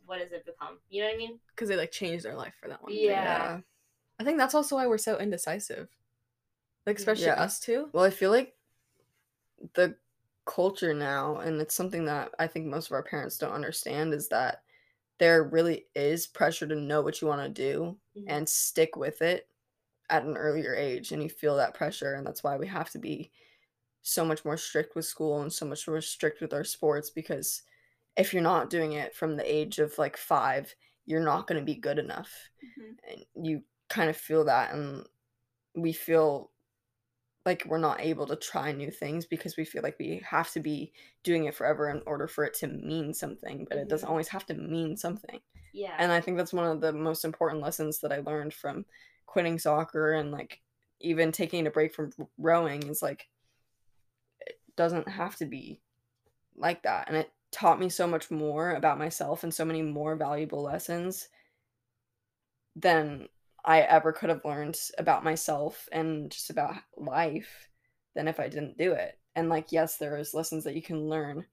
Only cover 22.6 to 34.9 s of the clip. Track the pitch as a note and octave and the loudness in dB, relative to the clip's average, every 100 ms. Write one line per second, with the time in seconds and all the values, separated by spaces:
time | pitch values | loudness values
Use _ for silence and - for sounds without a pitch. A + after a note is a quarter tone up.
22.6 | F#3+ F#3 D#3+ - - D3+ D#3+ _ _ _ | -4 -4 -6 -8 -6 -6 -10 _ _ _
23.6 | _ _ _ _ - - E3 D#3 D3 D#3+ | _ _ _ _ -4 0 0 0 -2 -4
24.6 | - G3 F#3 E3 D#3+ - D#3 D3 D3 - | -2 -2 0 -4 -6 -2 0 0 -2 -4
25.6 | D3 D3 - D#3+ D#3 - D3+ D3+ D#3+ C#3+ | -6 -6 -4 -4 -4 0 -2 0 -4 -4
26.6 | E3+ - D3+ D3 D3+ - D#3 C#3+ C#3+ - | -4 0 2 2 0 -8 -6 -4 -4 -6
27.6 | - _ _ _ _ - F#3+ F#3 E3 E3+ | -10 _ _ _ _ 0 2 4 4 4
28.6 | A#2+ E3+ D#3 D3+ - - D#3+ D3 - D3+ | 2 0 0 -2 -6 -4 -2 0 0 0
29.6 | D3+ - D3 - D3 - - C#3+ C3 C3+ | 0 0 0 0 -2 -2 2 4 4 0
30.6 | C#3+ - _ _ - D#3+ D#3+ D#3+ - E3 | -4 -12 _ _ -2 0 2 2 0 -2
31.6 | D3 D3 C#3+ D3 - - - - - _ | -2 -2 -2 -2 -4 -6 -12 -16 -20 _
32.6 | B3+ C4 A3 A3+ - - - - E3 D3+ | -20 -18 -20 -18 -18 -18 -16 -6 -4 -4
33.6 | - _ - - D#3+ D#3+ - D#3+ D3+ B2 | -6 _ -6 0 0 0 2 4 6 4
34.6 | B2 D3 C#3+ | 2 -4 -6